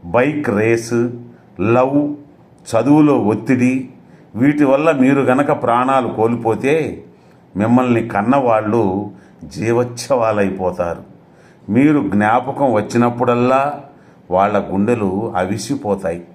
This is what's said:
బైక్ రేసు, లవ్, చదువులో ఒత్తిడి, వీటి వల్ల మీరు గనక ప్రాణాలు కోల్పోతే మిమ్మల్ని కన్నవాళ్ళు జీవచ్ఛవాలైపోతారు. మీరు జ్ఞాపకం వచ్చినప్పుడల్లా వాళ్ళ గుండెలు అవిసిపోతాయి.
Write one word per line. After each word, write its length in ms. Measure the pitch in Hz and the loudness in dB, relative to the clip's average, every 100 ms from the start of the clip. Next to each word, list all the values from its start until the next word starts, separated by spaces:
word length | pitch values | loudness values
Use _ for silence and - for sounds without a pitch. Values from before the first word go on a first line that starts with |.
| 85 | -2
బైక్ 440 | 98 135 151 147 | 0 0 -2 -2
రేసు, 640 | 101 110 117 113 120 120 120 - - - - | 0 0 0 -2 -2 -2 -6 -16 -20 -20 -6
లవ్, 540 | 98 120 135 143 147 - - - - - - | 0 2 2 0 -2 -6 -16 -20 -20 -20 -4
చదువులో 540 | 113 120 147 151 131 | -2 4 4 4 4
ఒత్తిడి, 680 | 101 107 - 127 123 131 127 - - - - 104 | 0 -2 0 0 2 -2 -6 -16 -20 -20 -14 -2
వీటి 280 | 135 147 | 0 2
వల్ల 280 | 143 139 160 | 2 4 2
మీరు 300 | 147 127 139 | 2 2 4
గనక 420 | 127 127 143 147 | 2 2 0 0
ప్రాణాలు 440 | 117 120 127 135 117 | 0 0 2 0 0
కోల్పోతే 960 | 101 113 117 113 110 131 160 131 82 - _ - - _ 87 | 0 0 0 -2 -2 0 -2 -2 -8 -16 _ -20 -20 _ -2
మిమ్మల్ని 500 | 110 123 127 117 - | 2 2 4 0 0
కన్నవాళ్ళు 1040 | 98 104 139 123 110 107 117 101 95 101 - - - | -2 0 0 2 0 2 0 0 -2 -6 -14 -20 -20
జీవచ్ఛవాలైపోతారు. 1600 | 76 - 107 117 120 120 - 131 113 104 98 95 90 87 87 85 - - - - - _ - | -18 -6 -2 0 -2 -6 -4 0 0 0 -2 -2 -4 -4 -6 -6 -12 -20 -20 -20 -20 _ -2
మీరు 380 | 110 143 147 104 | 2 4 2 0
జ్ఞాపకం 640 | 101 104 120 127 135 139 | 0 2 2 -2 -2 0
వచ్చినప్పుడల్లా 1080 | 107 104 117 120 120 123 120 123 131 143 147 - - - - - | 0 0 0 0 0 0 2 2 2 0 -6 -14 -20 -20 -20 -2
వాళ్ళ 320 | 90 101 104 95 | 2 2 0 -2
గుండెలు 640 | 95 101 117 98 95 113 90 | -2 0 0 0 -2 -4 -4
అవిసిపోతాయి. 880 | 92 104 - 143 101 95 85 85 87 | -4 -4 -6 -6 -4 -4 -4 -8 -12